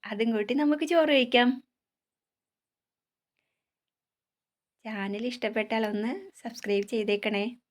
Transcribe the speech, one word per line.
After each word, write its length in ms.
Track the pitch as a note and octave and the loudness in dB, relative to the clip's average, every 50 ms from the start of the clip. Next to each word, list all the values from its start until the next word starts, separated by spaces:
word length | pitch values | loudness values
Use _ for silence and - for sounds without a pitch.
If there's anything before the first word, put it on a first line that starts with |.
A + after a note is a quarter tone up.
| - G#3 | -8 -8
അതും 200 | G#3+ G3+ A3+ A3+ A3+ | -4 -2 0 0 0
കൂട്ടി 200 | G#3+ G#3 G#3 B3 C#4 | -2 -2 0 0 0
നമുക്ക് 260 | D4 D4 D4+ D4+ D#4+ D4+ | 2 2 2 0 0 2
ചോറ് 220 | F4 E4+ D#4 D4+ D4 | 4 4 4 6 4
കഴിക്കാം. 340 | C4+ B3+ A#3+ - A#3+ A#3+ B3 B3+ B3+ - _ _ _ _ _ _ _ _ _ _ _ _ _ _ _ _ _ _ _ _ _ _ _ _ _ _ _ _ _ _ _ _ _ _ _ _ _ _ _ _ _ _ _ _ _ _ _ _ _ _ _ _ _ _ _ _ _ _ _ _ _ _ _ _ | 4 4 6 6 6 6 6 2 0 -6 _ _ _ _ _ _ _ _ _ _ _ _ _ _ _ _ _ _ _ _ _ _ _ _ _ _ _ _ _ _ _ _ _ _ _ _ _ _ _ _ _ _ _ _ _ _ _ _ _ _ _ _ _ _ _ _ _ _ _ _ _ _ _ _
ചാനൽ 400 | A3+ G#3+ G3+ G3 G3 G3+ G#3 A3+ B3 | -10 -8 -6 -4 -4 -4 -4 -6 -6
ഇഷ്ടപ്പെട്ടാൽ 540 | B3 - - A3 A#3 A3+ G#3+ G#3+ A3+ A3 A3 G#3 | -6 -4 -6 -4 -2 -2 -2 0 0 -2 0 0
ഒന്ന് 200 | G#3 G3+ G#3+ A#3 C4+ G4 F#4+ - _ - | -2 -2 -2 -2 -4 -6 -10 -16 _ -14
സബ്സ്ക്രൈബ് 460 | - A#3+ A3+ - - G3+ G3+ G3+ G3+ G3+ - | -14 -14 -14 -10 -4 0 0 0 0 0 -2
ചെയ്തേക്കണേ. 520 | A3+ G#3+ G3+ G#3 G#3 G#3 A3 G#3 G3+ G3+ A#3 B3 - _ _ | -2 0 0 0 0 0 -2 -2 -2 -2 -4 -6 -10 _ _